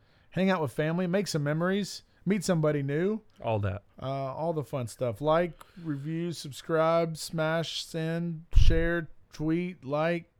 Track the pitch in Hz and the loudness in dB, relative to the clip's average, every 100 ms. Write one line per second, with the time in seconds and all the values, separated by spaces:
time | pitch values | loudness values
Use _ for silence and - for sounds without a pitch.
0 | _ _ _ 165 190 185 143 - 151 170 | _ _ _ -2 0 2 -2 -2 -2 0
1 | 180 190 202 160 143 156 175 202 190 - | 0 0 0 -2 -2 0 0 -2 -4 -10
2 | - _ 170 208 175 170 151 147 139 147 | -18 _ -2 0 0 2 2 0 0 0
3 | 185 214 - - 117 110 101 101 - - | 0 -2 -8 -8 -2 0 -2 -6 -10 -12
4 | 127 139 135 131 165 160 127 139 117 - | -8 -6 -6 -4 -4 -4 -4 -6 -6 -4
5 | 123 107 151 160 175 - - - 165 143 | -4 -2 2 2 2 -4 -20 -12 -8 -6
6 | 147 165 170 156 151 123 - 160 160 170 | -6 -4 -4 -6 -10 -12 -2 2 4 4
7 | 165 156 - 165 156 165 156 - - 165 | 2 -2 -6 -2 0 0 -2 -6 -8 -6
8 | 160 170 170 160 170 - - 165 165 170 | -4 -2 -4 -6 2 8 10 10 4 0
9 | 156 - - - 156 165 180 175 120 147 | -4 -12 -16 -4 0 0 -2 -6 -4 -2
10 | 165 170 170 | 0 -2 -6